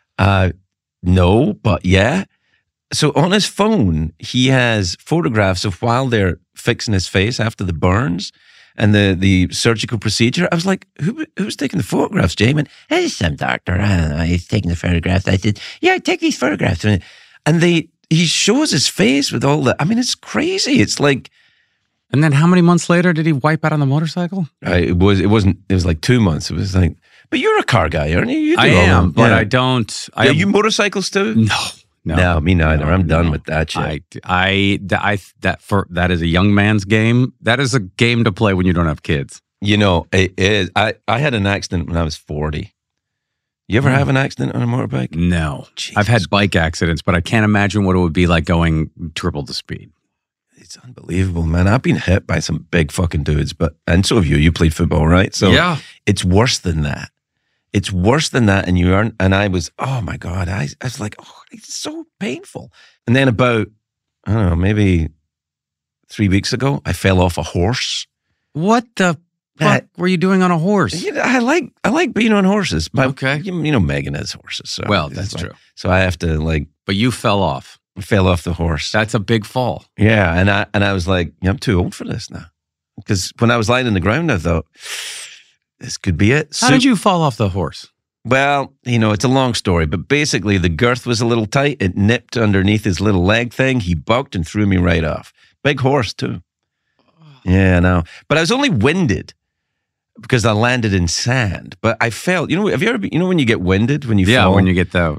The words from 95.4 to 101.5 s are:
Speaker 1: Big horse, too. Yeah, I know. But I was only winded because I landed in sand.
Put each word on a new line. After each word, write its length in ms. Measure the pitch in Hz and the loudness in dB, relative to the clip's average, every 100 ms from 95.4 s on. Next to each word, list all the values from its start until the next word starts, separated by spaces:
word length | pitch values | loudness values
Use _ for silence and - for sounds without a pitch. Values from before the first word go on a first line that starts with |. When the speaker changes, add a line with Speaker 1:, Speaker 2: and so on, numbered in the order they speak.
| _ _ | _ _
Speaker 1:
Big 180 | 143 131 | -4 0
horse, 320 | 127 143 104 | 0 0 -2
too. 300 | - 127 90 - _ _ _ _ _ _ _ - _ | -6 -8 -10 -14 _ _ _ _ _ _ _ -20 _
Yeah, 320 | 98 95 95 90 | 2 4 6 4
I 40 | |
know. 220 | 90 90 80 - _ | 4 2 -2 -12 _
But 100 | 147 | 0
I 20 | |
was 100 | 165 | 2
only 180 | 254 285 | 0 0
winded 600 | 147 127 185 151 82 - _ _ _ _ _ _ _ _ - | 2 2 2 0 -2 -6 _ _ _ _ _ _ _ _ -20
because 240 | - 123 | -2 0
I 80 | 113 | 2
landed 400 | 107 120 123 110 | 2 2 0 0
in 140 | 95 85 | 0 0
sand. 720 | - - 131 107 | -2 -2 -2 -2